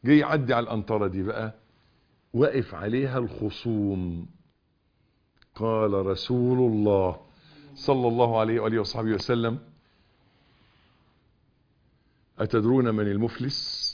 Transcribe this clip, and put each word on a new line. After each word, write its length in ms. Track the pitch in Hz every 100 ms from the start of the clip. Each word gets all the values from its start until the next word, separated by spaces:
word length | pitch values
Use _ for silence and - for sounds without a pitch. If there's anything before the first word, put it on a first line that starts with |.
جه 80 | 117
يعدي 420 | 151 131 151 123
على 100 | 123
القنطرة 420 | 117 113 98 110 98
دي 160 | 92
بقى، 320 | 95 110 110 - _ _ _ _ _ _ _
وقف 400 | 117 143 135 113
عليها 440 | 85 101 120 135 127
الخصوم. 1080 | 120 104 104 - 120 107 101 95 90 85 85 - _ _ _ _ _ _ _ _ _ _ _
قال 520 | - 110 110 107 101 95
رسول 520 | 95 - 123 123 127 123
الله 480 | 110 104 98 92 - - _ _ - -
صلى 340 | - - 135 123
الله 320 | 117 120 113
عليه 200 | 110 117
وآله 180 | 107 110
وصحبه 320 | 104 113 110
وسلم: 460 | 104 - 120 117 120 - _ _ _ _ _ _ _ _ _ _ _ _ _ _ _ _ _ _ _ _ _ _ _ _ _ _ -
"أتدرون 560 | 107 117 110 131 123
من 120 | 107 104
المفلس؟" 760 | 101 117 - 127 - - - -